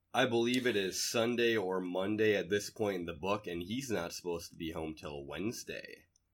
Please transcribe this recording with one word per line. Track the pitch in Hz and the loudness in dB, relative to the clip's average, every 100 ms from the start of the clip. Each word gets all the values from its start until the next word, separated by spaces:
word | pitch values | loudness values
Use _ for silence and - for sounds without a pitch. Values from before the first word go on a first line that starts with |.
| _ | _
I | 117 | 0
believe | 127 117 120 127 | 4 4 4 2
it | 120 | 2
is | 104 92 - | 2 0 0
Sunday | - 120 120 120 117 | 0 2 2 4 4
or | 110 92 92 | 4 2 0
Monday | 90 90 101 107 107 | 0 0 2 4 4
at | 98 85 | 4 2
this | 101 - | 0 -2
point | - 104 92 | -2 0 0
in | |
the | 82 | -4
book, | 80 95 107 | -2 0 0
and | 87 85 | -2 -6
he's | 87 123 131 | -4 -4 -2
not | 98 85 | -2 -2
supposed | - 87 85 - | -6 -4 -6 -6
to | - | -8
be | 82 | -6
home | 82 78 78 | -4 -6 -8
till | 82 71 | -10 -10
Wednesday. | 69 73 107 - - - - - _ _ _ | -8 -4 -4 -4 -8 -10 -12 -18 _ _ _